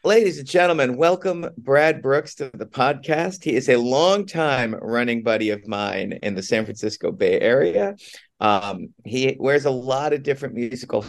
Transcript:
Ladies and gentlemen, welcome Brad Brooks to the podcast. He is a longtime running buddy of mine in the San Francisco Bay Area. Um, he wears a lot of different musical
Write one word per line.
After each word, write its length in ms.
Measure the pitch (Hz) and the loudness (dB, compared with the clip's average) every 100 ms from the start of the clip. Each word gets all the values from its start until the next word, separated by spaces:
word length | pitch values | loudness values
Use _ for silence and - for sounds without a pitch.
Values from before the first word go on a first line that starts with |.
Ladies 340 | - 226 202 147 | 6 4 4 -2
and 80 | 135 | 0
gentlemen, 500 | 180 175 160 127 123 | 4 4 4 0 4
welcome 520 | 165 180 190 175 170 - | 2 2 -2 -4 -8 -10
Brad 440 | 123 139 156 151 | 2 4 4 2
Brooks 340 | 131 143 156 | 0 0 -2
to 160 | - 139 | -12 -12
the 120 | - | -10
podcast. 800 | - - 131 143 - 156 180 185 | -12 0 0 0 -2 -2 -2 -6
He 100 | 156 | -2
is 140 | 120 131 | 0 2
a 80 | 123 | 2
longtime 960 | 120 131 175 202 190 160 156 131 117 | 2 2 4 2 -2 -2 0 0 -2
running 480 | 110 104 120 120 117 | -6 -4 -2 0 -2
buddy 280 | 113 110 107 | 0 0 0
of 140 | 104 104 | -2 -6
mine 500 | 101 101 98 98 - | -4 -4 -4 -6 -6
in 140 | 104 | -6
the 80 | 95 | -6
San 220 | 95 113 | -2 -2
Francisco 480 | 107 107 - - 85 | -2 -6 -8 -4 -6
Bay 260 | 92 95 92 | 0 2 2
Area. 560 | 110 131 170 190 202 202 - - _ _ | 2 2 2 2 -2 -6 -20 -20 _ _
Um, 520 | 107 101 101 92 87 _ | 0 2 -2 -10 -12 _
he 320 | 104 127 135 - | -6 -2 -2 0
wears 280 | 131 143 | 0 2
a 40 | 139 | 0
lot 440 | 131 127 131 151 | -2 -2 -2 0
of 100 | 147 | -2
different 320 | 139 135 139 | -2 -6 -6
musical 460 | 120 120 123 - 110 | -6 -8 -8 -6 -6